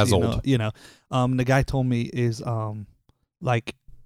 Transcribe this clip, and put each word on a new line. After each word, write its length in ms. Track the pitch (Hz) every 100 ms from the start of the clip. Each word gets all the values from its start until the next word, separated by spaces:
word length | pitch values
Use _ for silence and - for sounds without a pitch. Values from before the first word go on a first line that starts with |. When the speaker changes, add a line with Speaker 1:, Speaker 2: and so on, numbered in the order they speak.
| 104
Speaker 1:
you 80 | 98
know, 80 | 90
Speaker 2:
Frazzled. 140 | 117 139
Speaker 1:
you 120 | 127
know. 140 | 110 - - - _
Um, 280 | 131 123 127
the 60 |
guy 200 | 127 135
told 220 | 131 135 127
me 140 | 120
is, 400 | 117 123 120 110
um, 420 | - 113 110 107 101 _ _ _ _ _
like, 340 | 127 117 - - - -